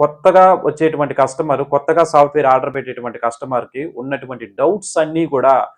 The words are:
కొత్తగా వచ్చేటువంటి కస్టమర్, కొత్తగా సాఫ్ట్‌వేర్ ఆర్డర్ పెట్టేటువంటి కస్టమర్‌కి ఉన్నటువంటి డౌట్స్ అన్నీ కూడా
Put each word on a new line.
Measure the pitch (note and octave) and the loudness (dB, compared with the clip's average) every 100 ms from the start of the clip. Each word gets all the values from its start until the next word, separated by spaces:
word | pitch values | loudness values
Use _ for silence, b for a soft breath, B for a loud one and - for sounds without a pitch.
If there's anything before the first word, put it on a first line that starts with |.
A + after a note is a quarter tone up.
కొత్తగా | D3 - F#3+ F3+ F#3 | -2 0 4 6 6
వచ్చేటువంటి | F3 D3+ D3+ D#3+ D3 C#3 | 4 0 0 0 0 -2
కస్టమర్, | C3 C3+ - D#3 C3 | 0 -2 -2 -4 -4
కొత్తగా | C#3+ C#3+ - D#3+ | -2 -2 0 0
సాఫ్ట్‌వేర్ | D#3+ D3+ C#3+ D3+ C3+ | 2 4 2 2 2
ఆర్డర్ | C3 C3+ C3+ | 2 0 -6
పెట్టేటువంటి | B2+ B2 A#2+ A2 | -8 -10 -12 -6
కస్టమర్‌కి | A#2 - C3 B2 G#2+ B2+ D#3 - | -6 -6 -6 -6 -6 -10 -10 -10
ఉన్నటువంటి | C3+ C#3 B2+ B2 A2 | -8 -8 -10 -14 -12
డౌట్స్ | - D3 G#3 - E3 | -2 0 -2 -4 -4
అన్నీ | D#3 D#3+ D#3+ | -2 -2 -2
కూడా | C3+ C3+ B2+ G#2 | 0 2 2 0